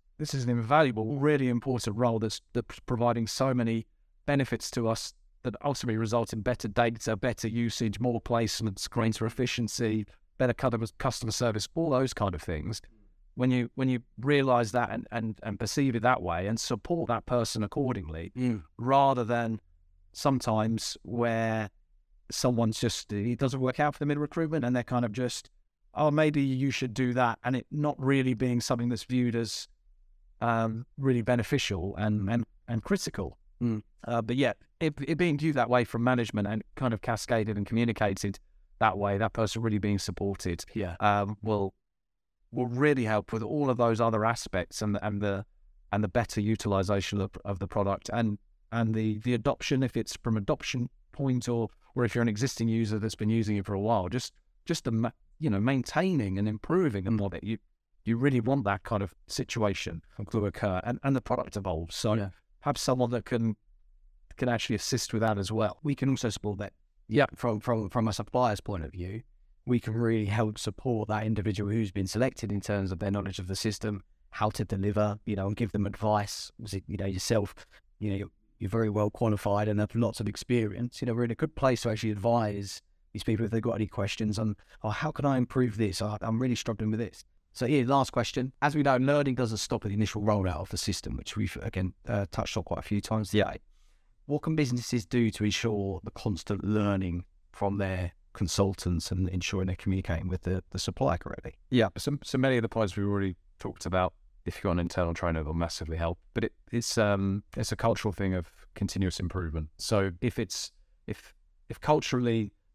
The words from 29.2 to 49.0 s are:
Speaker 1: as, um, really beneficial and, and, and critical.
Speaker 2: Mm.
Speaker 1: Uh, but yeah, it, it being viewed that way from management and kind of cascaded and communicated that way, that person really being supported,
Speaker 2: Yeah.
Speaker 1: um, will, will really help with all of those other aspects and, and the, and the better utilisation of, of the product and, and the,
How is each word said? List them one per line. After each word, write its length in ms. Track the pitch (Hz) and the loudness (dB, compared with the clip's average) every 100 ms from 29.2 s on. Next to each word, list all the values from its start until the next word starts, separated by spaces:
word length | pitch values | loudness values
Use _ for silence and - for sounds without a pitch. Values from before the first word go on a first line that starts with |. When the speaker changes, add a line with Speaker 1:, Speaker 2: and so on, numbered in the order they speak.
| 120 | 2
Speaker 1:
as, 340 | 117 110 - - _ _ _ _ _ _ _ | 0 -2 -6 -12 _ _ _ _ _ _ _
um, 440 | 117 113 113 113 127 - | 0 2 0 -2 -8 -2
really 240 | 135 123 | 2 4
beneficial 720 | 110 120 107 143 - 95 95 - | 4 2 2 0 0 -2 -4 -2
and, 320 | 107 107 98 | 0 2 2
and, 160 | 120 113 - - | 0 -2 -8 -6
and 140 | 113 | -4
critical. 560 | - 202 - - 82 - _ - | 0 0 -2 -6 -6 -10 _ -4
Speaker 2:
Mm. 200 | 120 107 - _ - | -2 -2 -6 _ -2
Speaker 1:
Uh, 160 | 117 | -2
but 140 | 113 127 | 0 2
yeah, 180 | 127 - - - | 2 0 -10 -2
it, 140 | 156 147 143 | -2 -2 -2
it 100 | 156 | 2
being 200 | 175 143 | 2 2
viewed 180 | 156 | 2
that 140 | 139 117 | 2 4
way 160 | 123 | 4
from 180 | 113 117 | 4 2
management 460 | 120 123 113 110 101 | 2 2 2 0 -2
and 140 | 110 - | -2 -6
kind 200 | - 127 | -4 -2
of 80 | 131 | 0
cascaded 540 | - 110 - 113 107 104 | -2 -4 0 0 2 -2
and 100 | 101 | -2
communicated 720 | 110 117 107 104 98 104 - - - - - | 0 2 2 0 0 -4 -6 -12 -20 -20 0
that 180 | 110 95 | 2 2
way, 220 | 101 101 | 0 0
that 160 | 107 | 0
person 260 | - 107 113 | 0 -2 0
really 180 | 117 107 | 0 0
being 200 | 104 101 | 2 0
supported, 680 | - 87 98 95 90 85 - | -2 -4 -4 -2 -4 -4 -6
Speaker 2:
Yeah. 220 | 110 92 85 | -6 -6 0
Speaker 1:
um, 360 | 104 101 101 104 | 2 2 0 -4
will, 320 | 107 104 98 - _ _ _ _ _ _ _ | -2 0 0 -6 _ _ _ _ _ _ _
will 160 | 117 123 | -4 -2
really 380 | 120 147 135 | 2 4 4
help 280 | 110 107 - | 2 0 0
with 100 | 113 | -4
all 260 | 110 147 139 | -2 0 2
of 80 | 120 | 4
those 240 | 117 113 | 4 4
other 240 | 113 110 | 2 2
aspects 560 | 110 113 - 92 85 - | 2 0 -2 -4 -4 -4
and, 180 | 104 104 | -2 -2
and 180 | 107 101 | -2 -2
the, 240 | 101 98 - _ - - _ | -2 -2 -6 _ -20 -20 _
and 100 | 104 | -2
the 60 | 104 | 0
better 320 | 120 107 - | 0 0 0
utilisation 800 | 104 110 101 98 95 101 - 101 | 2 2 2 2 2 0 0 -2
of, 100 | 95 - | -2 -4
of 140 | 101 92 | -6 -6
the 100 | 104 | -4
product 400 | 107 98 95 - | -2 0 -2 -2
and, 260 | 107 113 101 _ _ _ | 0 0 -2 _ _ _
and 220 | 117 113 | 0 0
the, 240 | 110 | 2